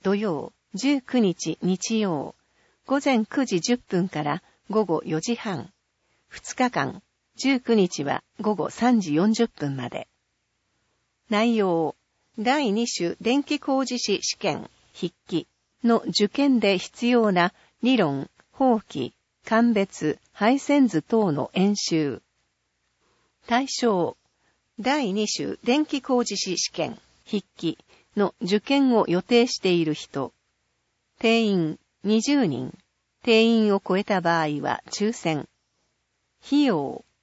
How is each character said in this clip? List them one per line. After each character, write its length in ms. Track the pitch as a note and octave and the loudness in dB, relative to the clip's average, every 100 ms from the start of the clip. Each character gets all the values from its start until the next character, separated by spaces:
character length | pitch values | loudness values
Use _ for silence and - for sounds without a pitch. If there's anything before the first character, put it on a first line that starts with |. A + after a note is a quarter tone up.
土 120 | F#3+ | -2
曜、 400 | G3+ G#3+ D3 - - _ | -2 -2 -4 -8 -14 _
十 280 | F#3+ C4+ C#4 | -4 -2 -2
九 180 | - B3+ | 0 2
日 380 | G3+ E3+ E3 - | 2 0 -4 -4
日 400 | F3+ F#3 - A3+ | -2 -2 -2 -2
曜、 340 | G3+ D3+ - - _ _ _ _ - | 0 -2 -6 -12 _ _ _ _ -4
午 140 | C4+ | -2
前 220 | C#4+ B3 A3 | 2 0 0
九 180 | - | -2
時 160 | B3+ F3+ | -2 -2
十 160 | - B3 | 0 -2
分 320 | - F#3 F#3+ | 0 -2 -2
か 140 | D3+ | -2
ら 200 | D3+ D#3+ - _ - | -4 -6 -8 _ -4
午 160 | G#3+ F#3+ | -2 0
後 160 | D#3+ | -2
四 160 | - D#3+ | -2 -4
時 160 | G3 A#3 | -2 -4
半。 340 | A3+ D#3+ F3 _ _ _ _ _ _ | -4 -8 -10 _ _ _ _ _ _
二 260 | - - | -20 -12
日 160 | - B3+ | -2 -2
間、 320 | F3 C3+ - - _ _ - | 0 -4 -6 -18 _ _ -4
十 240 | C4 C4 | 0 0
九 140 | - | 2
日 300 | A3+ F3+ - | 2 2 0
は 200 | C#3 C3 - - | -4 -6 -6 -6
午 140 | G#3+ | -2
後 160 | F#3+ D3 | -2 -4
三 300 | - A#3+ A#3 | -2 2 2
時 140 | F#3 | 2
四 200 | D3+ G#3 | 2 4
十 120 | A3 A#3 | 2 0
分 280 | - C#3+ C3+ | -2 -6 -4
ま 120 | B2 | -6
で。 200 | - - _ _ _ _ _ _ _ _ _ _ _ - | -10 -12 _ _ _ _ _ _ _ _ _ _ _ -4
内 280 | G#3 A#3 A3+ | 0 2 2
容、 380 | F#3+ E3 D#3 - _ _ _ - | 2 0 -2 -6 _ _ _ -6
第 340 | A3 D4 C4 | -2 0 0
二 140 | G#3 A#3+ | 0 -2
種 280 | - E3+ - | -4 -6 -4
電 240 | G3+ C#4 | -2 -2
気 160 | C#4 D4 | -2 -4
工 240 | - C4+ | -2 -2
事 140 | B3+ B3 | -2 -4
士 220 | - G3 | -4 -4
試 140 | - - | -4 -6
験、 340 | G3 C#3+ - _ _ | -6 -6 -10 _ _
筆 180 | - E3 - - | -10 -10 -10 -8
記 200 | E3+ - _ _ _ | -6 -6 _ _ _
の 180 | A#3 A3+ - | 0 2 0
受 220 | E3+ G#3 | 0 0
験 320 | - C#4+ B3 | 2 2 2
で 180 | G#3 F#3 | 2 0
必 280 | - - A#3+ | -4 -4 0
要 240 | B3 G#3+ | 2 4
な 220 | F3+ F3 - _ _ | 2 0 -2 _ _
理 140 | A#3 C4 | 2 2
論、 320 | D#3+ C#3 - _ _ | 2 -2 -8 _ _
法 280 | - C4 A3 | 0 2 2
規、 320 | - D3 B2 - _ _ | -2 -6 -6 -8 _ _
鑑 280 | - A3 A#3+ | -2 2 2
別、 440 | G#3 G3 - D#3 D#3 _ | 2 -2 -2 -4 -4 _
配 260 | - G#3 C4+ | -2 2 2
線 300 | - C#4+ B3+ | 2 4 4
図 140 | D#3+ | 2
等 280 | - A3+ G3+ | 0 0 2
の 200 | C#3+ C3 | 0 -2
演 220 | - G3 G3+ | 0 2 2
習。 440 | - E3 D3 G2+ - _ _ _ _ _ _ _ _ _ _ _ - | -2 -2 -2 -4 -12 _ _ _ _ _ _ _ _ _ _ _ -2
対 200 | A#3 C4+ | -2 -2
象、 500 | - A#3+ F#3+ D#3+ - _ _ _ _ _ - | -2 0 0 0 -4 _ _ _ _ _ -8
第 340 | A3 D4 A#3 | -2 -2 -2
二 140 | G3 G#3 | -2 -2
種 280 | - C#3+ - | -4 -6 -4
電 200 | - C#4+ | 0 0
気 160 | D4+ C#4 | 0 -4
工 240 | - B3 | -2 -2
事 120 | A#3 G3 | 0 -4
士 200 | - F3+ | -4 -4
試 140 | - | -4
験、 260 | - D3+ - _ _ - | -4 -6 -8 _ _ -6
筆 160 | G#3 - - | -6 -6 -8
記 220 | E3 - _ _ _ - | -6 -6 _ _ _ -2
の 180 | G3+ - | -2 -4
受 200 | F#3+ G#3 | -2 -2
験 360 | - C#4 C4+ A#3 | 0 2 4 4
を 100 | - | 2
予 140 | F3 | 0
定 240 | - A#3+ B3 | 2 2 2
し 140 | - | 0
て 120 | F#3 | 0
い 120 | F3 | 2
る 100 | D#3 | 0
人。 380 | D3+ - C#3+ C3 - _ _ _ _ _ _ _ _ | -2 -6 -8 -8 -10 _ _ _ _ _ _ _ _
定 240 | A3+ A3+ | 0 2
員 360 | A3 F#3+ D#3+ - _ _ | 2 0 0 -4 _ _
二 180 | F#3+ A3 | 0 0
十 260 | A3 C#4+ G3+ | 2 2 2
人。 300 | B2+ B2+ - _ _ _ _ | -2 -6 -12 _ _ _ _
定 220 | - A3 | 2 4
員 300 | A3+ A3+ G#3+ | 6 4 2
を 80 | G3 - | 2 0
超 120 | F#3 | -2
え 60 | |
た 160 | G#3 G3 | 0 0
場 200 | E3+ E3+ | 0 0
合 220 | D#3 D3 | 0 -2
は 200 | C#3+ - - | -4 -6 -8
抽 220 | - G#3 | -4 -4
選。 360 | A#3 E3+ D3+ - _ _ _ _ _ _ _ _ _ - | -2 -4 -4 -6 _ _ _ _ _ _ _ _ _ -2
費 180 | C#4+ | 2
用、 400 | C#4 E3+ C#3 - - _ | 2 2 -2 -8 -14 _